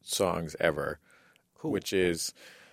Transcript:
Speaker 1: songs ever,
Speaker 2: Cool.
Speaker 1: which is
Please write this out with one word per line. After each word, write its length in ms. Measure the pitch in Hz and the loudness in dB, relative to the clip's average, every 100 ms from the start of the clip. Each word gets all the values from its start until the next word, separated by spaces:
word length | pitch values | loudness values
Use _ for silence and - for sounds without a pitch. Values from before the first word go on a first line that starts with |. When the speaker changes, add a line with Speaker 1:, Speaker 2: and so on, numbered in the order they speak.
Speaker 1:
songs 520 | - - 95 85 82 - | -6 0 2 0 -4 0
ever, 380 | 82 73 71 76 _ _ _ _ _ | 2 2 -4 -8 _ _ _ _ _
Speaker 2:
Cool. 160 | _ 160 | _ -4
Speaker 1:
which 240 | 101 - | -4 0
is 400 | 98 90 82 - - - - - | 2 2 2 -4 -10 -20 -20 -20